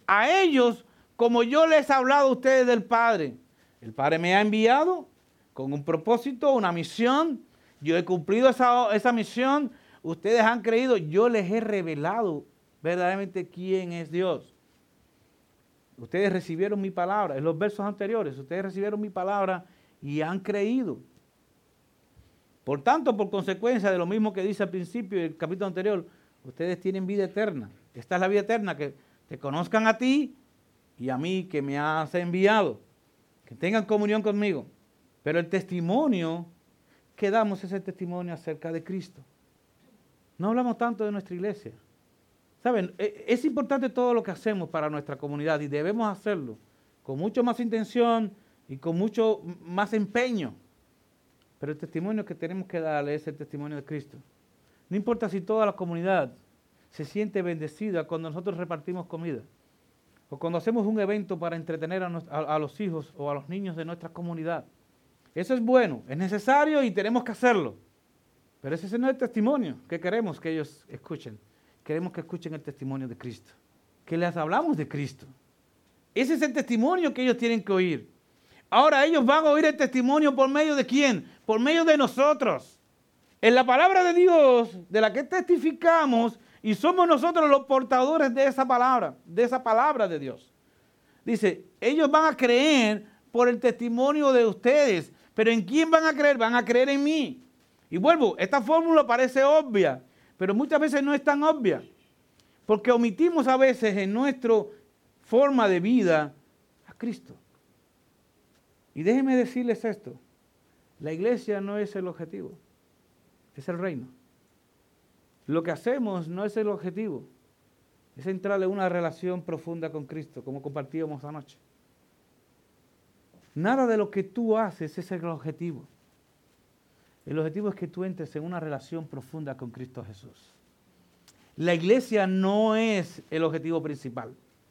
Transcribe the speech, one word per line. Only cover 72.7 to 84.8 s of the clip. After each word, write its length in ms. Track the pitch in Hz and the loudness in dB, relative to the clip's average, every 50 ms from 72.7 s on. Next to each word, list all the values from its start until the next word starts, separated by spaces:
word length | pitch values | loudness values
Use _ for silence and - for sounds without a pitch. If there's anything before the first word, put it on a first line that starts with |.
| 139 - 139 135 135 135 131 127 | -14 -10 -10 -8 -8 -8 -8 -10
de 100 | 117 98 | -12 -12
Cristo, 320 | - 127 113 - _ _ _ _ _ _ _ _ _ _ _ _ _ | -14 -14 -14 -16 _ _ _ _ _ _ _ _ _ _ _ _ _
que 100 | - 165 | -8 -4
les 200 | 165 175 175 170 | -2 -2 -2 -2
hablamos 400 | 170 156 156 180 240 311 339 285 | -4 -4 -2 0 0 0 0 0
de 100 | 151 151 | -2 -4
Cristo. 400 | 143 - 143 143 131 - - - - - _ _ _ _ _ _ _ _ _ _ _ _ _ _ _ - | -6 -6 -6 -8 -8 -10 -14 -20 -20 -20 _ _ _ _ _ _ _ _ _ _ _ _ _ _ _ -2
Ese 200 | - 262 247 320 | -2 0 0 0
es 80 | 254 294 | 0 0
el 100 | 294 226 | 0 0
testimonio 600 | 285 262 - 240 220 233 285 359 370 339 294 240 | -2 -4 -2 0 0 2 2 2 0 0 -2 -2
que 100 | - 254 | 0 0
ellos 140 | 254 233 | 0 0
tienen 260 | 247 240 233 233 226 180 | 0 0 -2 -2 -2 -2
que 100 | - 196 | -2 0
oír. 380 | 185 185 180 156 120 110 - _ _ _ _ _ _ _ _ _ _ _ _ | 0 0 0 -2 -4 -8 -12 _ _ _ _ _ _ _ _ _ _ _ _
Ahora 340 | - 220 269 311 302 269 277 | 4 6 6 6 6 6 4
ellos 220 | 311 330 302 254 | 4 4 4 4
van 180 | 226 277 311 320 | 4 4 4 4
a 60 | 302 | 4
oír 160 | 285 302 311 | 4 4 4
el 100 | 302 294 | 4 2
testimonio 580 | 302 294 262 254 254 247 254 277 302 302 294 269 | 2 0 0 0 0 2 2 4 4 4 4 4
¿por 140 | 240 269 262 | 4 2 2
medio 280 | 269 294 311 311 294 | 2 2 2 2 2
de 100 | 277 262 | 0 0
quién? 420 | - 240 277 294 269 233 165 - - - _ _ | 0 2 2 2 2 2 0 -4 -8 -16 _ _
Por 160 | - 220 220 | -2 0 2
medio 240 | 240 285 320 330 330 | 2 2 2 4 6
de 140 | 330 311 294 | 6 6 6
nosotros. 800 | 269 247 262 254 269 294 302 - 262 220 165 123 - - _ _ _ _ _ _ _ _ _ _ _ _ _ _ - | 4 2 2 2 2 4 4 2 0 -2 -2 -2 -6 -12 _ _ _ _ _ _ _ _ _ _ _ _ _ _ 4
En 120 | 220 240 | 6 6
la 120 | 254 254 | 6 6
palabra 380 | 240 247 262 330 370 381 370 359 | 6 4 6 6 6 6 6 4
de 100 | 349 339 | 4 6
Dios, 640 | 349 359 370 339 320 294 262 247 240 233 226 180 185 | 6 6 8 8 8 8 8 6 6 4 0 -4 -12